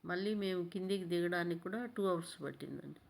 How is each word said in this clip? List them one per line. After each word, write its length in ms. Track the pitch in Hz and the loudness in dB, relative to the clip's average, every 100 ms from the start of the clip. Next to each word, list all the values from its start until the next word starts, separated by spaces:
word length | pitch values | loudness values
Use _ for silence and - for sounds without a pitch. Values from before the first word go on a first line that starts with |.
| - | 0
మళ్ళీ 200 | 175 202 | 0 2
మేము 360 | 214 196 180 170 | 2 2 2 0
కిందికి 340 | 190 185 196 | -2 0 0
దిగడానికి 580 | 175 175 175 175 170 170 | 2 2 2 2 2 -2
కూడా 240 | 185 220 240 | -2 -4 -4
టూ 200 | - 196 | 0 2
అవర్స్ 360 | 175 165 - | 2 0 -6
పట్టిందండి. 580 | 143 139 143 135 143 151 - | -8 -6 -8 -8 -10 -14 -18